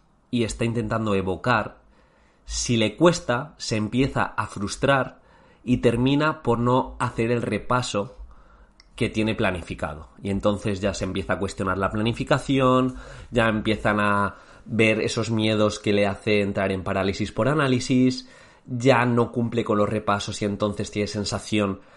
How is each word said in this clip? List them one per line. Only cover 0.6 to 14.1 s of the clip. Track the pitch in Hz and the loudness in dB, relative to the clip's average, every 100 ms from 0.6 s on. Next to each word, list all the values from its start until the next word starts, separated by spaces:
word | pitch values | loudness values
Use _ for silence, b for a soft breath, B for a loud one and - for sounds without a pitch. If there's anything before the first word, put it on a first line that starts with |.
intentando | 117 113 107 113 110 | -2 -2 -2 -2 0
evocar, | 98 92 87 127 113 101 - _ b b b b b - | 0 0 -2 0 0 -2 -10 _ b b b b b -8
si | - - 120 | -6 0 2
le | 107 - | 2 4
cuesta, | 165 170 - 120 147 - | 4 4 0 -4 -4 -12
se | - 110 | -6 -4
empieza | 107 120 135 123 | -2 0 0 0
a | - - - | -2 -4 -8
frustrar | - 101 - - 139 127 - b b b b | -6 -6 0 2 2 0 -8 b b b b
y | - 123 | 0 2
termina | 123 117 127 143 151 151 | 4 2 2 4 2 0
por | 120 117 | 0 2
no | 120 127 - - | 2 2 0 -4
hacer | 123 - 117 | -4 0 0
el | 120 | 0
repaso | - 104 - 123 123 104 113 - - b b b b b _ - | 0 -4 0 -2 0 -2 -4 -10 -20 b b b b b _ -4
que | 110 | -2
tiene | 107 107 107 | 0 0 0
planificado. | 104 90 80 - 78 76 - - | 0 -2 -8 -8 -8 -8 -14 -10
Y | 98 | -4
entonces | 98 104 101 113 95 | 0 0 0 -2 -2
ya | 101 | -2
se | 95 | -2
empieza | 98 95 90 | -4 -4 -4
a | 90 | -4
cuestionar | 95 - 95 92 | -4 -4 -4 -2
la | 95 | -2
planificación, | 107 113 117 131 139 - 135 131 127 131 127 B B B | 0 -2 -2 0 0 2 2 4 4 2 -4 B B B
ya | 117 113 | 0 2
empiezan | 107 107 104 110 104 | 2 -2 0 0 2
a | 104 | 2